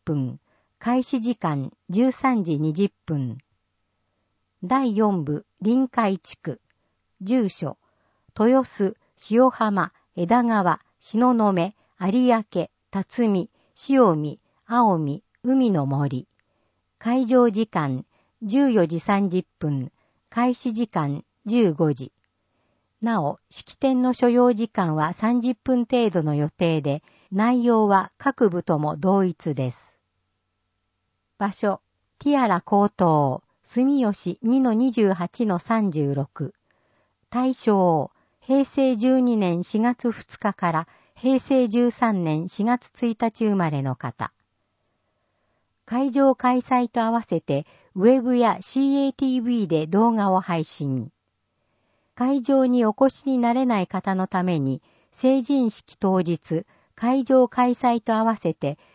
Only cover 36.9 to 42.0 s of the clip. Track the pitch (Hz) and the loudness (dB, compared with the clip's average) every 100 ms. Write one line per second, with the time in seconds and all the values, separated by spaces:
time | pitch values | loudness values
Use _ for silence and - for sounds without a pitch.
36.9 | _ _ _ _ 240 254 254 - 202 180 | _ _ _ _ -2 -2 -2 0 4 4
37.9 | 160 - - _ _ - 269 269 - 262 | 2 -2 -10 _ _ -2 0 0 0 0
38.9 | 226 254 262 247 226 180 170 180 214 240 | 2 2 2 2 2 0 -2 -2 -2 -2
39.9 | 247 240 214 - - 208 - 180 165 170 | -2 -6 -6 -14 -8 -6 -4 -4 -4 -6
40.9 | _ _ - 254 262 - 269 240 233 240 | _ _ -6 0 0 2 0 2 2 0
41.9 | - | 0